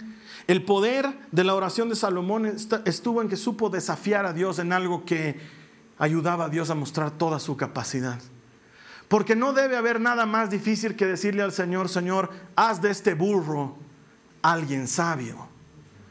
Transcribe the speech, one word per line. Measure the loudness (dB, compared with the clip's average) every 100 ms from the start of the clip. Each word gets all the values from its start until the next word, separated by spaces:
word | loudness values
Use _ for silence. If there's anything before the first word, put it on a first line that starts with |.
| -16 -18 -20 -4 2
El | 2
poder | 2 2 2 2 -2 -6 -2
de | 2
la | 2 2
oración | 0 0 0
de | 0
Salomón | 0 0 0 0 -2
esta-, | -4 -2 -2 0
estuvo | 0 0 0
en | 0
que | -2
supo | -2 -2 -2
desafiar | 0 -2 -2 0 0 0
a |
Dios | 0 -2 0
en | 0
algo | 0 0 -2
que | -2 -2 0 -4 -10 -20 -20 -20 -20 -2
ayudaba | 0 2 0 0 -2
a |
Dios | -2 -2
a | -2
mostrar | -2 -2 -4
toda | 0 0 0
su | -4 -4
capacidad. | -4 -4 -4 -2 -4 -6 -12 -20 -20 -20 -20 -20 -20 -20 0
Porque | 2 4 2
no | 4
debe | 2 2 2
haber | 2 2
nada | 2 2 2
más | 2 0
difícil | 0 0 0 -2 0
que | 0
decirle | 0 0 0
al | 0
Señor, | -2 -2 -2 0
"Señor, | 0 0 0 -2 -6 -2 2
haz | 4 4
de | 2
este | 2 2 2
burro | 2 2 0 -2 -4 -8 -18 -20 -20 -20 -20 0
alguien | 2 2 0 -2 0
sabio". | 0 0 -2 -6 -10 -16 -20 -20 -20 -20 -20 -20